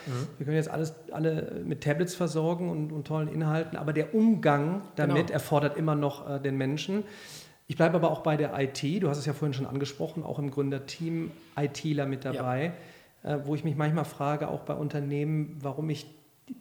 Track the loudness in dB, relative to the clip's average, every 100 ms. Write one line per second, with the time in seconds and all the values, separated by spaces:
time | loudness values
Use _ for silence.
0 | -6 -4 -6 -6 0 0 0 -2 -2 -6
1 | -10 0 2 2 -2 -6 -4 -2 0 2
2 | 0 0 -2 2 0 0 -2 -2 -4 -4
3 | -2 -2 0 0 2 2 0 -2 0 0
4 | 2 6 6 6 6 6 4 0 -4 0
5 | 4 4 4 0 2 4 4 2 2 2
6 | 2 -2 -4 -2 0 0 0 0 0 -2
7 | -2 -10 -16 -18 -20 -20 -6 2 4 6
8 | 4 2 2 2 2 0 -2 0 -2 0
9 | 0 0 -2 -2 -2 -2 -2 -2 -4 -4
10 | -6 -4 -6 -4 -2 0 0 -2 -6 -8
11 | -4 -4 -4 -10 -10 -2 -2 -2 0 0
12 | 0 -2 -4 -2 0 0 0 -4 -14 -20
13 | -20 _ -2 -2 0 -2 0 2 2 2
14 | 0 -2 0 0 -2 -4 -4 -4 -2 -2
15 | -2 0 0 0 -2 -4 -6 -4 -4 -4
16 | -8 -20 _ _ -16 -6